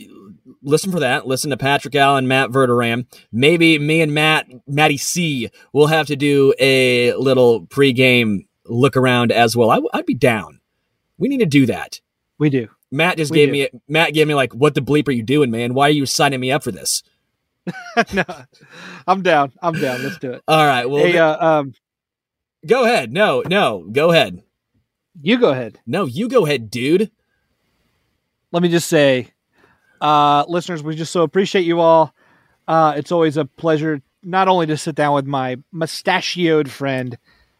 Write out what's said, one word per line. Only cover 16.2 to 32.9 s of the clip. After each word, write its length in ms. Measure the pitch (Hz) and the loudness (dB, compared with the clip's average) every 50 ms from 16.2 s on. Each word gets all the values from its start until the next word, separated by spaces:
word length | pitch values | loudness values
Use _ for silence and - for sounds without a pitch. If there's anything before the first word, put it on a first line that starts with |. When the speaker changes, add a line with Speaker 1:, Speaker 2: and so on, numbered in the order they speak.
| 147 143 135 127 | 0 0 -2 -2
Speaker 1:
me 100 | 127 127 | -4 -4
up 140 | 135 156 - | -4 -4 -4
for 80 | 123 | -6
this?" 300 | 95 73 - - - - - _ _ _ _ _ _ _ _ _ _ _ - | -10 -8 -8 -6 -6 -8 -8 _ _ _ _ _ _ _ _ _ _ _ -14
Speaker 2:
<laughs> 460 | 180 - 762 719 698 659 233 208 - 190 | -14 -12 -12 -12 -8 -4 -4 -4 -2 -2
No, 100 | 190 165 - 165 123 127 _ _ _ _ _ - - - - - - - | -6 -6 -6 -8 -20 -20 _ _ _ _ _ -20 -20 -20 -20 -20 -8 -4
I'm 140 | 175 185 196 | -2 -2 0
down. 300 | 175 180 160 147 139 127 - - | 2 2 2 2 2 -2 -4 -6
I'm 140 | 180 170 160 | -6 -4 -4
down. 280 | 170 147 127 123 123 | -4 -4 -4 -4 -6
Let's 140 | 135 139 - - | -8 -10 -10 -10
do 140 | - 127 | -12 -12
it. 100 | 123 - - - | -12 -8 -4 0
Speaker 1:
All 160 | 156 156 151 | 2 2 2
right. 200 | 143 131 123 120 127 | 2 2 0 -2 -2
Well, 140 | 143 143 165 | 0 0 2
Speaker 2:
Hey, 80 | 175 | 2
Speaker 1:
th- 40 | 175 170 | 2 2
Speaker 2:
uh, 160 | 165 156 156 165 | 2 2 0 0
um, 360 | 175 160 156 151 139 135 - _ _ _ _ _ _ _ _ _ _ _ _ _ _ _ _ _ - | 0 0 0 0 -2 -6 -12 _ _ _ _ _ _ _ _ _ _ _ _ _ _ _ _ _ -2
Speaker 1:
go 180 | 156 233 262 233 | -2 0 0 2
ahead. 280 | 226 247 180 131 110 | 0 0 -2 -2 -4
No, 300 | 127 185 214 185 139 123 120 | -2 0 0 0 0 -2 -2
no, 400 | 147 180 202 175 127 107 90 80 95 | -2 -2 0 0 -2 -2 -6 -8 -6
go 180 | 110 139 156 175 | -2 0 2 2
ahead. 320 | 170 156 123 95 90 90 _ _ _ _ _ _ _ _ _ _ _ _ _ _ _ 170 | 4 2 2 0 -6 -14 _ _ _ _ _ _ _ _ _ _ _ _ _ _ _ -8
Speaker 2:
You 180 | 139 180 247 240 | -2 0 0 2
go 120 | 240 165 | 2 2
ahead. 280 | 135 127 120 110 - _ - | 0 0 -6 -10 -14 _ -10
Speaker 1:
No, 200 | 113 135 185 190 | -6 -6 -4 -4
you 220 | 131 117 160 240 233 | -6 -6 -8 -6 -2
go 180 | 269 240 170 | 0 0 0
ahead, 240 | 147 147 123 113 104 | 0 -2 -4 -6 -8
dude. 400 | - 120 123 143 165 196 220 - _ _ _ _ _ _ _ _ _ _ _ _ _ _ _ _ _ _ _ _ _ _ _ _ _ _ _ _ | -8 -6 -2 0 0 0 0 -2 _ _ _ _ _ _ _ _ _ _ _ _ _ _ _ _ _ _ _ _ _ _ _ _ _ _ _ _
Speaker 2:
Let 100 | - 170 | -4 0
me 80 | 175 175 | 0 2
just 180 | 170 170 - - | 0 0 0 2
say, 400 | 175 151 143 139 131 127 113 - _ _ _ _ _ _ _ _ _ _ _ _ _ - | 2 4 4 4 4 2 -2 -8 _ _ _ _ _ _ _ _ _ _ _ _ _ -4
uh, 460 | - 151 151 147 147 147 147 143 143 170 | 0 2 2 4 4 4 4 2 0 0
listeners, 340 | 170 175 - - 175 151 | -4 -6 -6 -6 -8 -8
we 140 | 147 156 156 | -8 -8 -8
just 160 | 156 165 - | -8 -8 -4
so 80 | - 180 165 | 0 0 0
appreciate 420 | 147 - 190 202 - - 196 175 | 0 0 0 0 0 0 -2 0
you 140 | 165 170 170 | 0 2 2
all. 340 | 165 165 165 160 156 - _ _ _ _ _ _ _ _ _ _ _ | 4 6 6 4 4 0 _ _ _ _ _ _ _ _ _ _ _
Uh, 280 | - 165 160 160 151 | -2 2 2 2 2